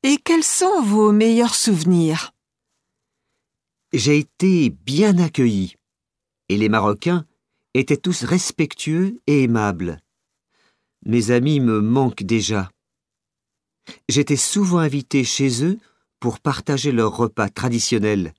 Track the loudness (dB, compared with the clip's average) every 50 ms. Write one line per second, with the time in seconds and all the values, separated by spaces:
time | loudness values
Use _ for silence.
0 | 2 2 0 0 _ 0 2 2 2 0 -2 0 0 2 2 2 2 2 4 4
1 | 4 4 4 4 4 4 4 2 2 2 0 -2 0 0 0 2 2 2 2 4
2 | 2 0 -2 -4 -6 -10 _ _ _ _ _ _ _ _ _ _ _ _ _ _
3 | _ _ _ _ _ _ _ _ _ _ _ _ _ _ _ _ _ _ -4 -2
4 | 2 2 2 2 0 _ _ _ 0 2 2 2 2 0 -2 -6 _ -4 0 2
5 | 4 4 4 2 2 0 0 0 0 2 2 0 -4 -4 -8 _ _ _ _ _
6 | _ _ _ _ _ _ _ _ _ _ -2 0 2 2 2 2 2 0 -2 -2
7 | -2 -2 -2 -2 -4 _ _ _ _ _ _ _ _ _ _ -2 0 0 -2 -2
8 | 0 -6 -4 -4 -2 -2 -2 -2 -2 -4 -4 -4 -4 -4 -4 -10 -6 -4 -2 -2
9 | -2 -2 -4 -6 _ 0 2 2 2 2 0 0 0 -2 -2 -4 -6 -8 -8 -10
10 | _ _ _ _ _ _ _ _ _ _ _ _ _ _ _ _ _ _ _ _
11 | -6 -2 0 0 0 2 0 0 2 0 0 0 2 0 0 0 0 0 0 0
12 | 0 0 -2 -6 -4 -2 -2 -2 -2 -2 -4 -4 -6 -8 _ _ _ _ _ _
13 | _ _ _ _ _ _ _ _ _ _ _ _ _ _ _ _ _ -20 -20 _
14 | _ -4 -2 -2 0 0 -2 -2 -2 -2 -2 -2 0 0 2 0 0 0 -2 -4
15 | -6 _ -2 -2 -2 -2 -2 -2 -2 -2 0 -2 -2 -2 -4 -4 _ _ _ _
16 | _ _ _ _ -6 -6 -6 -4 _ -6 -6 -4 -4 -4 -4 -2 -2 -2 0 0
17 | 0 0 0 -2 -4 -2 _ -4 -4 -4 _ -4 -4 -2 -2 -2 -2 -2 -2 0
18 | 0 0 0 -2 -4 -6 -10